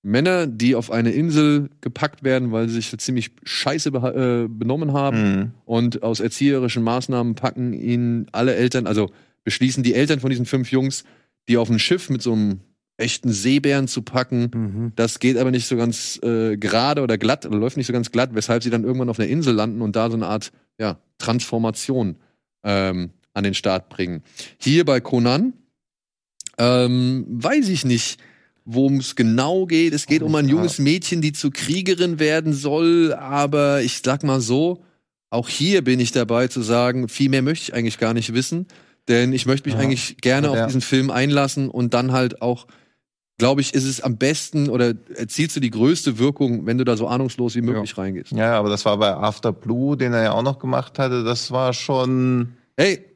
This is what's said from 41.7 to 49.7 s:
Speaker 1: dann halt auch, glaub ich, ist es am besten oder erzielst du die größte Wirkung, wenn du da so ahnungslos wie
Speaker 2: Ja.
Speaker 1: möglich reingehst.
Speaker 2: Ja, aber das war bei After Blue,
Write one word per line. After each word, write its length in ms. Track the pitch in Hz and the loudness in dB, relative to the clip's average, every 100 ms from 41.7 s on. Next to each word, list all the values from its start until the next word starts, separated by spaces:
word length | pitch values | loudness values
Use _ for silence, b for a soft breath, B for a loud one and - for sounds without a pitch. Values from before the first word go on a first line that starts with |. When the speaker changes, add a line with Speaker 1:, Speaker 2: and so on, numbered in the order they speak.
| 127 123 120 | -2 0 0
Speaker 1:
dann 160 | 127 | 2
halt 300 | 127 127 - | 2 0 -2
auch, 240 | 120 120 - b b b _ _ _ _ | -4 -4 -8 b b b _ _ _ _
glaub 200 | 120 139 | 2 2
ich, 140 | 135 | 0
ist 120 | 139 131 | 0 -2
es 140 | 131 | -4
am 160 | 127 113 | -4 0
besten 520 | 131 156 - 156 143 | 0 0 -4 -2 0
oder 240 | 120 120 107 - - | 2 2 0 -10 -10
erzielst 400 | 117 - 160 - | -8 -2 -2 0
du 40 | |
die 120 | 123 | -2
größte 480 | 107 123 170 - 113 | 2 2 2 0 0
Wirkung, 480 | 135 143 139 117 85 | 0 0 -2 0 -2
wenn 100 | 123 | 0
du 60 | |
da 120 | 123 113 | 0 0
so 120 | 117 | 0
ahnungslos 480 | 123 131 - 123 120 | -2 -2 -2 -2 0
wie 40 | |
Speaker 2:
Ja. 60 | 117 | -2
Speaker 1:
möglich 320 | 110 107 - | -2 -4 -6
reingehst. 340 | 95 92 - | -6 -6 -6
Speaker 2:
Ja, 200 | 110 113 113 | -2 0 2
aber 100 | 104 | 0
das 160 | 104 110 | 0 0
war 120 | 104 | 2
bei 120 | 104 | 2
After 400 | 95 107 104 117 | 2 -4 -2 -4
Blue, 440 | 92 - | -4 -4